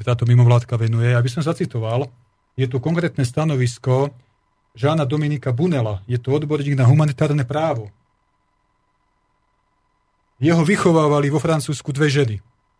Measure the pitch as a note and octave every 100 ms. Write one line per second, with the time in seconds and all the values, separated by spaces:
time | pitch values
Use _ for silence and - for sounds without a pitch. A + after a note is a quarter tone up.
0 | A2 A#2+ A#2 A#2+ A#2+ A#2+ - A#2 A2+ A2+
1 | A#2+ B2 B2 E3+ D#3 E3+ - A#2 A2 A#2+
2 | C#3+ _ _ _ _ - C3 C3 D3+ E3+
3 | E3 - B2+ - D#3 C3+ B2 - B2+ B2+
4 | C#3+ - _ _ _ _ _ A2+ C#3+ D#3+
5 | C3+ D3+ D3 D3 C3+ A#2+ F3+ C#3+ A2 G2
6 | G#2+ A#2+ C3 D3 D3 D3 C#3+ C3+ B2 D3+
7 | D3+ C3+ D#3 D3 B2 D3+ D#3+ A#2+ G#2 _
8 | _ _ _ _ _ _ _ _ _ _
9 | _ _ _ _ _ _ _ _ _ _
10 | _ _ _ _ C#3+ E3+ D#3 G#3 F3+ D#3+
11 | D3+ D3 C#3+ D3 E3 D#3 D3 C#3+ - C3
12 | D3+ C#3+ B2+ G2+ _ _ _